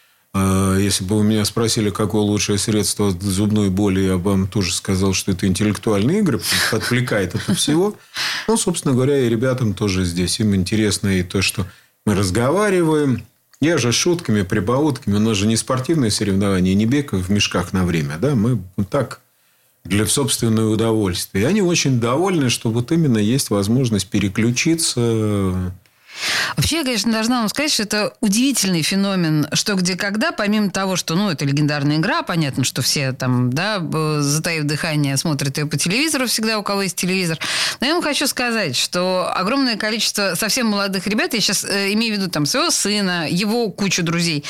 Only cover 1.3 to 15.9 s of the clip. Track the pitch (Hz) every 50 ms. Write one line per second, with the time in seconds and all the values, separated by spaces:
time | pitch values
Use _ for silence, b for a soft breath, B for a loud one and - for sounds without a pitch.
1.3 | 110 107 101 - - 113 120 107 - 120 107 104 101 - 110 95 104 107 107 104
2.3 | 104 101 - - 104 98 - - 107 107 98 - - - 104 101 92 85 98 101
3.3 | 92 95 107 104 107 107 104 98 92 98 104 101 92 95 95 95 95 92 87 101
4.3 | 98 95 95 95 - 107 95 87 - - - - 98 92 98 98 92 - - -
5.3 | 95 90 - 98 92 - 107 107 101 - - 117 104 98 101 131 180 220 214 165
6.3 | 117 101 - - - - - - 117 110 - - 120 123 123 127 117 104 95 85
7.3 | - 107 - - 190 - - - 147 165 190 214 208 B B B B B B B
8.3 | B B B B 226 226 - 190 170 - - 151 131 120 127 139 143 139 127 117
9.3 | 113 107 123 131 127 123 131 107 95 - 110 101 92 92 92 87 82 90 90 87
10.3 | - - 110 107 98 95 90 - 113 107 110 104 98 - - 101 95 92 87 87
11.3 | - 98 90 - - - 92 92 B B B B B B - 110 104 92 101 92
12.3 | 87 117 120 135 160 196 214 208 190 180 170 156 156 151 147 139 123 101 - -
13.3 | _ _ _ _ _ - 135 160 175 143 120 120 117 - - 180 170 170 - -
14.3 | 110 104 95 90 110 107 92 104 123 135 156 151 135 - - 104 101 104 107 113
15.3 | 110 98 101 110 113 110 - - 131 127 127 -